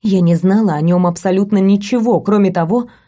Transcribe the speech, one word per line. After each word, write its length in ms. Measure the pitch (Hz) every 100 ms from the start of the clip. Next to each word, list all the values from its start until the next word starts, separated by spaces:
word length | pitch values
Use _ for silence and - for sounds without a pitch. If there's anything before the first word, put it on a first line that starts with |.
Я 180 | 220 190
не 140 | 170 170
знала 380 | 185 202 214
о 80 | 151
нём 260 | 165 180 180
абсолютно 500 | 175 196 190 202 202
ничего, 640 | 190 202 202 247 226 180
кроме 300 | - 208 190
того, 380 | 175 165 240 240 _